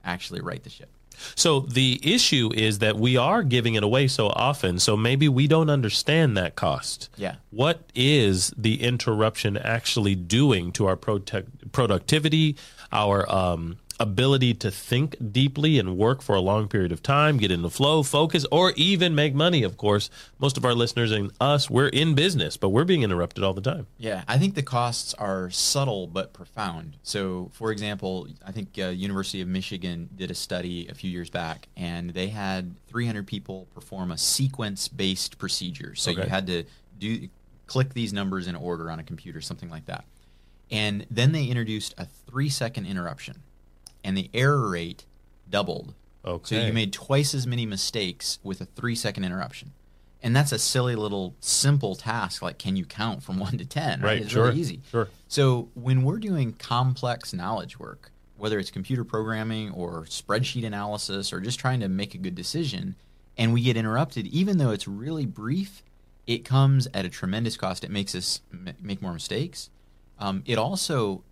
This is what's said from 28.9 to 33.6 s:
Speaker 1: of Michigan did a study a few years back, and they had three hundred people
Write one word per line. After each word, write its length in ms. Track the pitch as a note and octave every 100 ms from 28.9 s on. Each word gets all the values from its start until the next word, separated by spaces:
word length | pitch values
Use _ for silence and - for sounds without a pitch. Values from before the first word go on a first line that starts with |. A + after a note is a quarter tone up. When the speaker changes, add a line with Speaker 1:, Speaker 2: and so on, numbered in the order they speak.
| F2+ G2 G2 F#2+ G2+
Speaker 1:
of 80 | F2+
Michigan 640 | F#2 F#2 F#2+ F2+ E2+ E2+ -
did 160 | F#2
a 40 | F2
study 520 | - F#2 F2+ F2 E2+
a 80 | -
few 160 | F#2+
years 180 | F2+ E2+
back, 380 | F2 E2 E2 - -
and 320 | F2 E2+ F2
they 200 | F2 F#2+
had 440 | A2 G2 F#2 F2+ F2 _
three 180 | A#2 A#2+
hundred 220 | G#2+ G2
people 400 | G#2 - F#2+